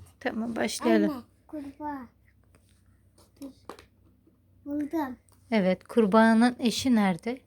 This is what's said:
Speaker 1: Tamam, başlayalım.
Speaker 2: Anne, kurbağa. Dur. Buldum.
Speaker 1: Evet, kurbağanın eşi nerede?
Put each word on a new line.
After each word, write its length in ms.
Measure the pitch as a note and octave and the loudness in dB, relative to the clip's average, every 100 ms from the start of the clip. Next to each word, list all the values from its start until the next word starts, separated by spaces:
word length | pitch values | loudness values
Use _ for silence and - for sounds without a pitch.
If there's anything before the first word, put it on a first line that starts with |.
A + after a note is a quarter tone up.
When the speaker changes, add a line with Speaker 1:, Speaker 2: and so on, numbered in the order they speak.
| - _ | -16 _
Speaker 1:
Tamam, 360 | B3+ A3 A#3 A3+ | -8 -6 -8 -4
başlayalım. 560 | A#3 - B3+ A3 G#3 | -6 -2 2 2 2
Speaker 2:
Anne, 120 | C4 - _ _ | -4 -16 _ _
kurbağa. 600 | D4+ C#4 C4+ D4+ C#4 A#3+ _ _ _ _ _ _ _ _ _ _ _ _ - | -14 -14 -12 -10 -10 -14 _ _ _ _ _ _ _ _ _ _ _ _ -20
Dur. 100 | C4+ - - - - _ _ _ _ _ _ _ C#4+ | -20 -20 -20 -20 -20 _ _ _ _ _ _ _ -8
Buldum. 520 | D4 D4 E4 C4+ A#3+ _ _ - | -6 -4 -4 -6 -8 _ _ -4
Speaker 1:
Evet, 320 | A3+ F#3 F#3 | 0 2 -2
kurbağanın 720 | - A#3 G#3+ A3 A3+ A3+ B3 B3 | -2 0 4 6 6 6 4 2
eşi 360 | A#3+ - C4+ A3+ | -2 -2 0 2
nerede? 460 | G3 E3 A#3 B3+ | 2 0 -6 -10